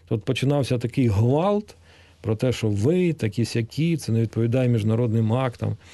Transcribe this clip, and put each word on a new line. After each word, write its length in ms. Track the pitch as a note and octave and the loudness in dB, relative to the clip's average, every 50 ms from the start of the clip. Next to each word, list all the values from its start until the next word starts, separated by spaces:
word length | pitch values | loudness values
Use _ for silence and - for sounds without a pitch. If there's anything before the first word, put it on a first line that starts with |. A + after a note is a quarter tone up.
| - - | -6 -4
Тут 160 | A#2+ A2+ - | -4 -2 -2
починався 540 | C3+ B2 - B2+ C#3 C#3+ C#3+ B2 - B2+ A#2+ | -2 -2 0 0 0 0 0 0 0 -2 -2
такий 300 | B2 A#2 - C#3 B2+ A2+ | -2 -2 0 0 2 2
гвалт 680 | F#2+ A2 A#2 A#2+ C#3 D#3 F3+ G#3 G#3 G#3 - - - - - - - - - - - _ | 4 4 4 4 2 2 2 2 0 0 -4 -6 -14 -20 -20 -20 -20 -20 -20 -20 -18 _
про 160 | - G#2 A2 | -6 -4 -2
те, 160 | - C3 B2+ | 0 0 -2
що 160 | A#2 - A2+ G#2+ | 0 0 0 -2
ви 440 | G#2 G2+ G#2+ D3 F3+ F3+ F3+ E3+ | 0 2 2 2 2 2 2 0
такі-сякі, 840 | D3+ - A2+ G#2+ - A#2+ A2+ - - A#2 A2+ - - C#3+ D#3+ E3+ E3 | 0 -2 -4 -4 -2 -2 -2 -2 -2 -4 -4 -4 -4 -2 0 0 0
це 160 | C#3 - A2 | -2 -2 -2
не 80 | A2+ A2+ | 0 0
відповідає 480 | A2+ G#2 - A2+ A#2 A#2 A#2+ C3 B2+ B2 | 0 0 0 -2 0 0 2 2 2 2
міжнародним 640 | A#2+ A2 G#2 A2 A2 A#2+ B2 A2 A2 A2+ A2 G#2+ | 2 2 2 0 0 0 0 0 0 0 0 2
актам. 440 | A#2 C3 C3+ B2 A2+ - G#2+ G#2 G#2+ - - - | 0 0 -2 -2 -4 -4 -6 -6 -6 -8 -12 -20